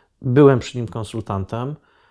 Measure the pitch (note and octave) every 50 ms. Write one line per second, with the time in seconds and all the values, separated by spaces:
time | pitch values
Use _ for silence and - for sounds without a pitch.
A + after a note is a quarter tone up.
0 | _ _ _ _ - C3 B2 C#3+ D3 C#3 C3+ A2+ - - - B2 A#2 G#2+ - A#2
1 | G#2+ - - A2 G#2+ - G2+ G2 F#2+ - A2+ A#2 B2 C#3 D3+ - _ _ _ _
2 | _ _